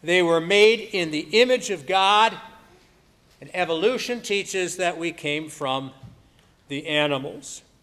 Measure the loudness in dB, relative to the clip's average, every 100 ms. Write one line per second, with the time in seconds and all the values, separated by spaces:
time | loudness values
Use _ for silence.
0 | 2 2 4 2 4 6 6 6 -2 -4
1 | -2 -4 -2 2 4 2 -2 -8 -2 0
2 | 4 4 2 0 -18 -20 _ _ _ _
3 | _ _ _ _ -12 -4 -2 0 0 0
4 | -4 -8 -4 -4 -2 -4 -4 -2 -4 -2
5 | -6 -6 -4 -4 -6 -8 -4 -4 -6 -14
6 | -20 -20 _ _ _ _ _ -12 -4 0
7 | 0 0 -6 -12 -16 -20 _ _